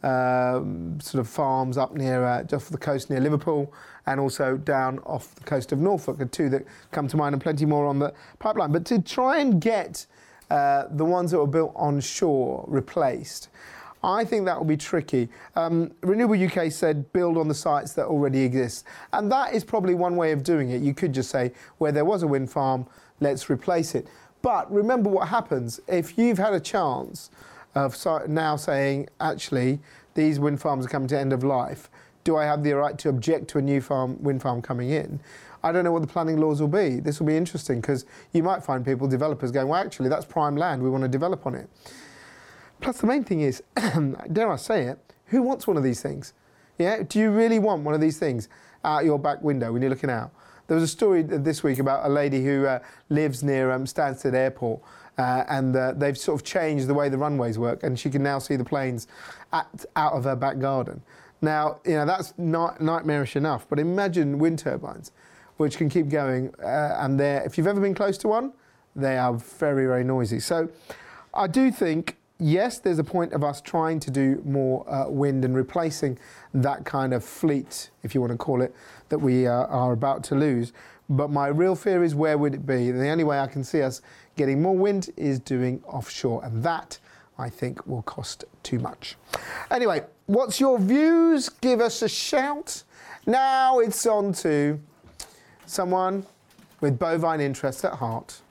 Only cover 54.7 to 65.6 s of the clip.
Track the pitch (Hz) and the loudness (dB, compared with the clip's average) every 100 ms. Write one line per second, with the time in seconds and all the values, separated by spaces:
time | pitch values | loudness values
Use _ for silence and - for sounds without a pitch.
54.7 | 113 - - - - 127 127 - 139 131 | -6 -10 -20 -14 -4 0 0 0 0 2
55.7 | 127 127 135 143 139 - 151 - 190 160 | 2 0 0 -2 0 -2 -4 -2 -2 0
56.7 | 147 131 143 143 135 147 143 120 110 120 | 0 0 2 2 0 0 0 -2 0 -2
57.7 | 131 - 127 151 135 139 139 - 139 123 | -2 -4 -2 -2 0 0 -2 -2 -2 -2
58.7 | 147 131 120 - - - - - 165 - | -2 -2 -4 -10 -20 -20 -20 -6 -4 -4
59.7 | - - - 151 139 127 131 139 135 135 | -12 -8 0 0 0 0 0 -2 0 0
60.7 | 135 - - - - - _ 156 151 151 | 0 -2 -8 -16 -20 -20 _ 0 2 0
61.7 | - - 156 147 185 156 - 170 165 165 | -2 -2 0 2 0 -4 -4 -2 0 0
62.7 | - 156 165 156 147 135 143 151 123 - | 0 0 0 0 0 0 0 0 -2 -2
63.7 | 143 160 185 202 175 147 143 160 165 - | -2 0 0 0 2 0 2 2 2 -4
64.7 | 131 - - - _ - - - _ | -6 -8 -14 -18 _ -20 -20 -20 _